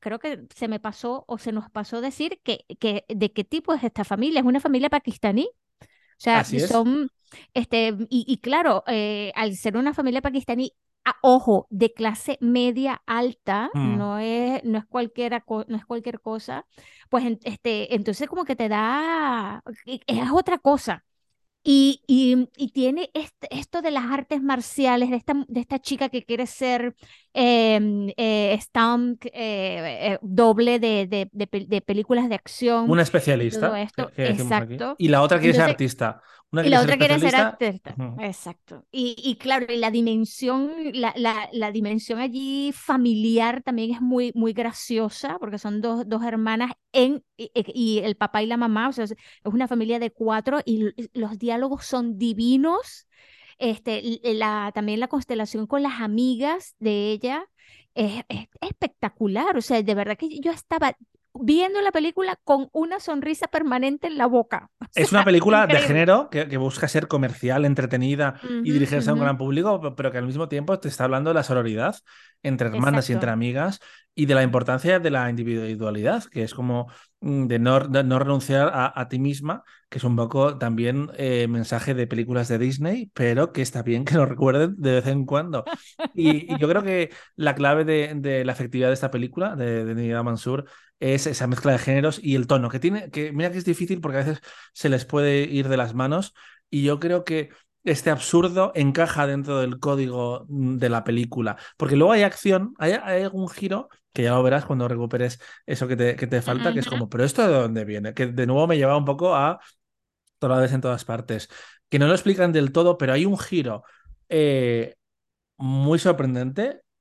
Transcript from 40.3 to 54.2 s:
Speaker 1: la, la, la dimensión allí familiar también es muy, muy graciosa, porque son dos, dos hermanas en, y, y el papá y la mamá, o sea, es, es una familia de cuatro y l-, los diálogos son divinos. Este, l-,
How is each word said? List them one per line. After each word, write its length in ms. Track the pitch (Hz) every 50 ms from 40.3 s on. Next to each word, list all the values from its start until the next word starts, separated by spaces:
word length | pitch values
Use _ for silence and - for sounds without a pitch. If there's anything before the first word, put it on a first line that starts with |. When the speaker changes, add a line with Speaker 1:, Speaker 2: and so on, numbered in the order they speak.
| - - 262 247 262 269 277 294 320 330 311 285
Speaker 1:
la, 200 | - 254 233 220 -
la, 320 | 247 233 226 220 214 - -
la 200 | - 226 214 208
dimensión 460 | 202 226 208 208 214 220 - - 226 233
allí 500 | 262 262 233 262 269 269 269 277 277 285 269
familiar 880 | - - - 269 262 240 240 220 214 220 226 226 226 226 233 247 269
también 300 | - 262 247 226 226 226
es 80 | 240 233
muy, 300 | 247 247 254 247 247 247 -
muy 180 | 233 226 226
graciosa, 840 | 196 240 233 233 - - - - 233 220 220 214 - - 277 277 320 -
porque 200 | - 208 202 202
son 220 | - 208 208 214
dos, 260 | 226 233 233 233 233 208
dos 140 | 220 220
hermanas 500 | 233 240 226 220 220 220 220 226 247 247 - _ _ _
en, 320 | - 269 254 262 294 262 _ _ _ -
y, 120 | 226 - -
y 440 | 214 - 202 - 254 233 220 214 208
el 160 | 185 214 208
papá 260 | - 214 - - 214
y 40 | 214
la 100 | 226 233 240
mamá, 300 | 233 226 214 214 233 269
o 40 |
sea, 120 | 254 247 220
es, 80 | 202
es 60 | 220 _ - - - _ -
una 240 | 208 208 247 262 233
familia 300 | 247 233 220 220 240 233
de 120 | 233 220
cuatro 460 | _ - 226 220 220 220 214 262 277 294 -
y 180 | - 220 220
l-, 120 | 214 202 - - 226 - -
los 240 | 247 220 208 226 196
diálogos 480 | 240 233 233 240 269 269 285 277 -
son 320 | - 269 247 240 233 214 190
divinos. 880 | 240 233 214 214 233 247 262 269 285 330 349 453 508 - - - _ _ _ _ _ _ - _ - - - -
Este, 400 | 254 226 214 - - 240 214 214
l-, 340 | 214 233 226 -